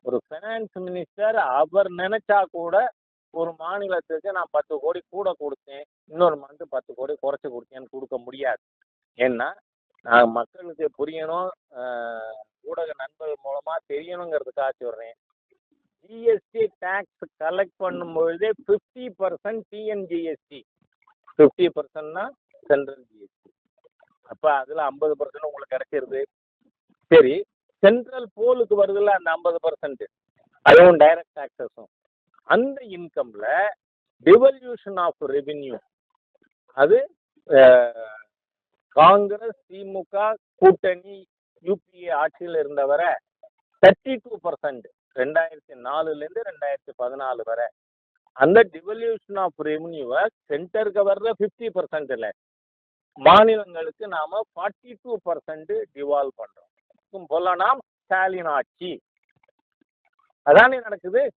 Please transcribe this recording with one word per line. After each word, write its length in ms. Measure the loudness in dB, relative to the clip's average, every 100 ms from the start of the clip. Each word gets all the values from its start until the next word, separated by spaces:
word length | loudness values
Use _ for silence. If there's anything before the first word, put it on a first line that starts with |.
ஒரு 140 | -4 -6
ஃபைனான்ஸ் 520 | _ -18 -12 -12 -12 -14 -12
மினிஸ்டர் 500 | -12 -14 -6 -4 -2 -2
அவர் 360 | 0 0 0 -2
நினைச்சா 460 | -4 -6 -6 0 0 0
கூட 240 | -6 -2 0 -2 -6 _ _ _
ஒரு 160 | -8 -8 -8
மாநிலத்துக்கு 680 | -10 -8 -6 -6 -6 -8 -6
நான் 220 | -8 -4 -4
பத்து 180 | -4 -6
கோடி 200 | -6 -6 -10
கூட 200 | -8 -8 -6
கொடுத்தேன், 420 | -10 -12 _ -20 -20 _ _
இன்னொரு 240 | 0 0 0
மந்த் 260 | -12 _ -10
பத்து 200 | -10 -10
கோடி 200 | -14 -10 -8
குறைச்சு 260 | -6 -8 -10
கொடுத்தேன்னு 380 | -14 -18 -20 -18
கொடுக்க 220 | -18 -12 -12
முடியாது. 440 | -12 -8 -6 -6 _ _ _ _ _ _
ஏன்னா, 300 | -2 -2 -8 -10 _ _ _ _ 2
நான் 240 | 4 4
மக்களுக்கு 560 | 2 -6 -12 -20 -8 -8 _
புரியணும், 520 | -10 -8 -8 -6 -8 -12 _ -14
ஆஹ், 640 | -12 -10 -10 -12 -14 -16 -20 _
ஊடக 280 | -14 -10 -10 -10
நண்பர்கள் 480 | -16 _ -12 -12
மூலமா 300 | -10 -12 -8 -10 _
தெரியணுங்கிறதுக்காக 840 | -12 -10 -14 -6 -6 -6 -6 -6 -6
சொல்றேன். 380 | -12 -12 -18 -20 _ _ _ _ _ _ _ _ _
ஜி 80 | -2
எஸ் 240 | 0 0 _
டி 140 | -4 -4 _
டேக்ஸ் 480 | -8 -6 -8 _ -20 _
கலெக்ட் 380 | -6 -4 -4 _
பண்ணும் 380 | -8 -6 -8
பொழுதே 360 | -2 -2 0 -4 -4
ஃபிஃப்டி 480 | -2 -2 _ -18 -16 -6
பர்சன்ட் 440 | -6 -6 -10 -10 -12
டி 140 | -12 -8
என் 200 | -8 -6
ஜி 160 | -8
எஸ் 220 | -8 -10 _
டி, 120 | -20 _ _ _ _ _ _ _
ஃபிஃப்டி 340 | 4 4 6 0 0
பர்சன்ட்னா 480 | -10 -12 -12 -10 -12 -14 _ _ -2
சென்ட்ரல் 340 | -2 -2 -14
ஜி 140 | _ _
எஸ் 180 | -20 _
டி. 80 | _ _ _ _ _ _ _ _ _
அப்ப 140 | -4 0
அதுல 280 | 0 -2 -6
ஐம்பது 300 | -6 -2 -4 -2
பர்சன்ட் 320 | -8 -10 -14
உங்களுக்கு 280 | -14 -10 -10
கிடைச்சிருது. 460 | -6 -8 -6 -8 -8 _ _ _ _ _ _ _ _
சரி, 260 | 8 8 2 -8 _ _ _
சென்ட்ரல் 440 | 4 4 -4 -14 -16 -4
போலுக்கு 380 | 0 0 0
வருதுல்ல 360 | 2 0 0 0
அந்த 200 | 0 -2
ஐம்பது 280 | -2 -2 -2
பர்சன்ட், 420 | -4 -6 -12 -12 -16 _ _ _ _ _ 8
அதுவும் 320 | 10 10 10
டைரக்ட் 360 | 6 6 -4 -14
டாக்ஸஸும், 520 | -16 _ -14 -14 -20 _ _ _ _ _ 0
அந்த 300 | 0 0 -6 -16
இன்கம்ல 580 | -16 -12 -8 -8 -8 -4 -2 -2 -4 _ _ _ _ 6
devolution 680 | 8 8 2 -12 -14 -12 -6
of 160 | -6 -6 -6
revenue, 500 | -6 -6 -12 -12 -16 _ _ _ _ _ _ _ _ _ 0
அது, 220 | 4 4 0 _ _ _ 2
அஹ், 680 | 8 10 8 4 -6 -18 -20 _ _ _ _ _ _ _ 6
காங்கிரஸ், 640 | 8 8 2 -6 -10 -14 _
திமுக 460 | -18 -14 -14 -8 -4 -4 -6 _ _
கூட்டணி, 600 | 4 6 0 -6 -10 -20 _ _ _ _
யூ 100 | -6 -6
பி 220 | _ _
ஏ 60 | -6 -4
ஆட்சியில் 380 | -4 _ -8 -6
இருந்தவரை 480 | -4 -4 0 0 0 -4 _ _ -20 _ _ _
தேர்ட்டி 320 | 6 6 -2 -10
டூ 100 | -10 -10
பர்சன்ட், 440 | -8 -6 -8 -10 -20 _ _ -4
ரெண்டாயிரத்தி 600 | -2 0 -2 -8 _ -16
நாலுல 420 | -8 -4 -4 -6
இருந்து 180 | -8 -10
ரெண்டாயிரத்தி 520 | -12 -10 -8 -8 -12 -10
பதினாலு 460 | -10 -8 -8 -8
வரை 220 | -8 -6 -6 _ _ _ _ _ _ 0
அந்த 220 | 4 6 4
devolution 640 | 0 -12 -8 -6 -6 _ -6
of 140 | -6 -6 -6
revenue-வை 560 | -6 -8 -12 -6 -2 -2 _ _
சென்டருக்கு 560 | -8 -6 -4 -4 0
வர்ற 280 | 0 0 -2
ஃபிஃப்டி 380 | -4 -6 _ -8
பர்சன்ட் 400 | -6 -6 -8 -8 -8
இல்ல, 120 | -8 -12 _ _ _ _ _ _ _ 2
மாநிலங்களுக்கு 880 | 6 8 6 2 -4 -10 -12 -12 -10
நாம 320 | -8 -8 -8 -10
ஃபார்ட்டி 440 | -10 -10 -10 -20 -20
டூ 100 | -12 -10
பர்சன்ட் 500 | -8 -10 -10 -18 -10 -10 -10
டிவால்வ் 460 | -12 -4 -4 -4 -8
பண்றோம். 260 | -20 _ _ _ _
வழக்கம் 420 | _ _ -18 -6
போல 240 | -4 -2
நாம் 240 | -2 0 -2 -6 _
ஸ்டாலின் 520 | _ -2 -2 -4 -4
ஆட்சி. 420 | -4 -4 _ -14 -14 _ _ _ _ _ _ _ _ _ _ _ _ _ _ 6
அதானே 320 | 8 8 4
நடக்குது. 440 | -8 -10 -4 -2 -2